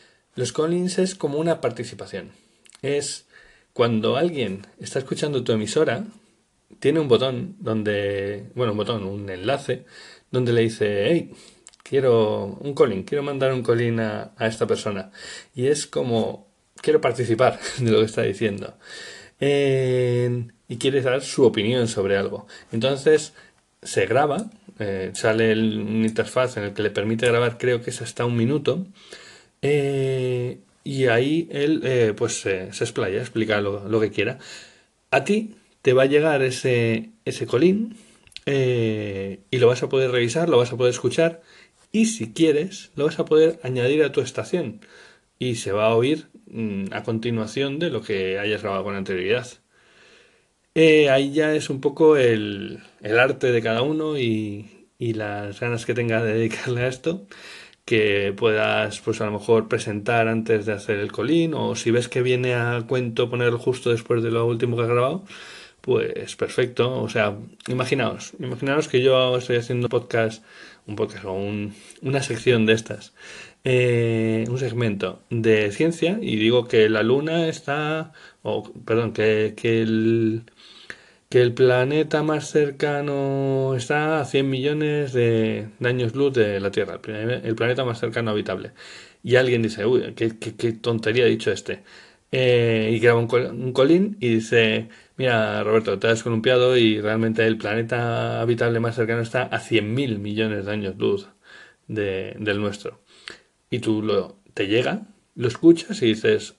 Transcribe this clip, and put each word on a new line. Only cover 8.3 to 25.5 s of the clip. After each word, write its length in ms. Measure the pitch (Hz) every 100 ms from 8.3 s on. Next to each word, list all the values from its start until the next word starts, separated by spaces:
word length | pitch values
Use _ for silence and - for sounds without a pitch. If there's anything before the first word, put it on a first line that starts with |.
| 104 120 -
bueno, 180 | 120
un 40 | 104
botón, 260 | 101 117
un 260 | 95 101 101
enlace, 560 | 90 104 135 - 123 - - - - _
donde 240 | 127 123
le 80 | 117
dice, 460 | 113 113 104 101 107
"Hey, 220 | 165 95 - - _ _ _
quiero 760 | - 135 131 117 107 107 101 98
un 120 | 143
call-in, 300 | 143 139 95
quiero 200 | - 147
mandar 300 | 143 139 135
un 100 | 127
call-in 360 | 117 117 120 117
a, 320 | 110 107 110 -
a 100 | 113
esta 200 | 110 110
persona". 440 | 110 107 98 92 - - - - 131
Y 120 | 131
es 200 | 147 -
como, 600 | 151 135 117 104 - _ _ _ -
"Quiero 200 | - 151
participar 580 | 143 120 117 113 127 - -
<laughs> 100 | -
de 120 | 120
lo 80 | 110
que 60 | 110
está 160 | -
diciendo". 540 | 113 98 110 101 98 - - - - - - _
En, 1120 | 139 143 139 135 127 127 123 120 123 123 120 - -
y 100 | 117
quiere 240 | 139 135
dar 200 | 127 131
su 220 | - -
opinión 440 | 120 110 104 127 113
sobre 300 | 107 98 98
algo. 300 | 98 101 - - -
Entonces, 600 | 113 131 139 147 156 - - - _ _ _
se 240 | - - 95
graba, 440 | 120 151 147 226 - - -
eh, 320 | 104 95 95
sale 380 | 98 113 110 113